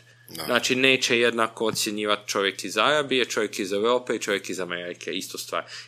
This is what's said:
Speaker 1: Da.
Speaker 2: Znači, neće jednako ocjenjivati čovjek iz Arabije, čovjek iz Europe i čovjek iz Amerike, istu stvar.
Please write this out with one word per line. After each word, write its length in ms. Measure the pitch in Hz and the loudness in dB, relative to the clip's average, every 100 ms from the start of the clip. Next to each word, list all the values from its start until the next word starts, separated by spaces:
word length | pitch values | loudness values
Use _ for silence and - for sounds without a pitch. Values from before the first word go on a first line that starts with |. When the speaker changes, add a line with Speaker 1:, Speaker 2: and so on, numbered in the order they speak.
| - - - | -20 -20 -16
Speaker 1:
Da. 140 | - 78 | -8 0
Speaker 2:
Znači, 300 | 120 - 127 | 2 2 4
neće 440 | 135 127 - 120 | 4 4 4 4
jednako 460 | 120 113 113 - 113 | 4 4 0 0 -2
ocjenjivati 600 | 107 110 104 107 101 - | 0 -2 -2 0 0 0
čovjek 360 | 107 98 92 | 0 0 0
iz 140 | 98 107 | -2 2
Arabije, 480 | 120 151 139 131 120 | 4 2 2 0 0
čovjek 340 | - 104 - | 0 -2 -2
iz 140 | 95 | -4
Europe 420 | 101 113 123 123 113 | 0 2 2 0 -4
i 40 | |
čovjek 300 | - 98 - | -2 -2 -2
iz 100 | 90 | -6
Amerike, 520 | 87 87 87 87 - | -6 -6 -8 -8 -6
istu 260 | 90 - - | -6 -6 -10
stvar. 260 | - 85 - - | -6 -6 -6 -12